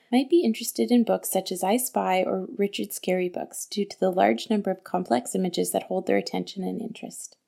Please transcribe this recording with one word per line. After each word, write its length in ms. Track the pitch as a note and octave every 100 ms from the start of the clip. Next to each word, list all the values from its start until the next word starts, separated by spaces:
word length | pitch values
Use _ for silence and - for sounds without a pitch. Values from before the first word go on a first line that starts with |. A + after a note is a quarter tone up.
| -
might 200 | B3 C4+
be 100 | E4+
interested 500 | A3+ A3 A#3 - A3+
in 140 | B3
books 260 | A3+ F#3+ -
such 220 | F#3+ F#3
as 100 | F#3
I 140 | F#3+ A#3+
Spy 460 | B3 G#3 F#3+ F#3
or 260 | - F#3+ F#3 -
Richard's 400 | G3+ - G3+ -
Scary 320 | - F#3 F3+
Books 380 | F3 - - -
due 180 | G#3
to 160 | G3 -
the 100 | F#3
large 380 | F3+ G3+ A3+ -
number 220 | G#3+ G3+
of 120 | F#3+
complex 520 | - F3+ F#3 B3 B3
images 360 | F#3+ F#3 F3 F3+
that 100 | F#3+
hold 240 | - F#3 F#3
their 100 | G3+
attention 480 | F#3+ F#3 F3+ G3
and 160 | F#3 F#3
interest. 560 | - - - - - _